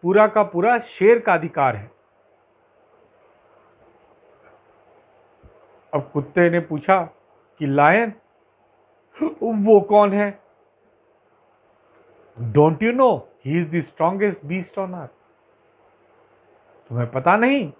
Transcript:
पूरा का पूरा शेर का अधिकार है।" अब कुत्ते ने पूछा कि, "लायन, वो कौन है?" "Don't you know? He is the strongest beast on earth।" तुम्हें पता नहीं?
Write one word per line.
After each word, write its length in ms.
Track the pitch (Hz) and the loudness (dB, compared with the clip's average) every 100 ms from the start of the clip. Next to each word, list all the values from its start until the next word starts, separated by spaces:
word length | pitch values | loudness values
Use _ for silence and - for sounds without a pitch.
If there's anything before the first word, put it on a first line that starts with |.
पूरा 260 | 175 202 214 | 2 4 4
का 160 | 214 | 2
पूरा 360 | 202 170 208 240 | -2 -2 0 -2
शेर 400 | 233 - 196 233 | -4 0 2 2
का 140 | 226 | 2
अधिकार 420 | 175 156 - 135 107 | -2 -2 -2 -2 -2
है।" 160 | 107 _ _ _ _ _ _ _ _ _ _ _ _ _ _ _ _ _ _ _ _ _ _ _ _ _ 117 _ _ _ _ _ _ _ _ _ - _ _ _ _ | -12 _ _ _ _ _ _ _ _ _ _ _ _ _ _ _ _ _ _ _ _ _ _ _ _ _ _ _ _ _ _ _ _ _ _ _ -20 _ _ _ _
अब 160 | 147 131 | -10 -8
कुत्ते 360 | 151 135 - 175 | -10 -6 0 0
ने 100 | 170 | 0
पूछा 420 | 160 151 - 190 165 _ _ _ _ _ | -6 -10 -2 -2 -2 _ _ _ _ _
कि, 60 | 147 | -4
"लायन, 480 | 139 147 196 233 - _ _ _ _ _ _ _ _ _ - 320 - | 2 4 4 0 -8 _ _ _ _ _ _ _ _ _ -8 -8 -6
वो 380 | 226 220 202 214 | -6 -4 4 4
कौन 320 | 202 208 208 | 6 4 4
है?" 260 | 196 208 196 _ _ _ _ _ _ _ _ _ _ _ _ _ _ _ _ _ _ _ - | 2 -4 -6 _ _ _ _ _ _ _ _ _ _ _ _ _ _ _ _ _ _ _ -14
"Don't 360 | 117 107 156 160 | -2 2 2 2
you 140 | 220 | -4
know? 280 | 247 262 160 - _ 131 | 0 0 0 -6 _ -6
He 60 | |
is 180 | 160 165 | -6 -4
the 100 | 170 | -6
strongest 580 | - _ 165 196 208 175 | -8 _ -4 -2 -4 -6
beast 340 | 143 185 175 | -10 -10 -10
on 140 | - 190 | -12 -12
earth।" 300 | 180 139 _ _ _ _ _ _ _ _ _ _ _ _ _ _ _ _ _ _ | -12 -18 _ _ _ _ _ _ _ _ _ _ _ _ _ _ _ _ _ _
तुम्हें 220 | 117 120 | -8 -6
पता 260 | 131 131 202 | -4 0 2
नहीं? 360 | 240 277 170 - | 2 -2 -4 -12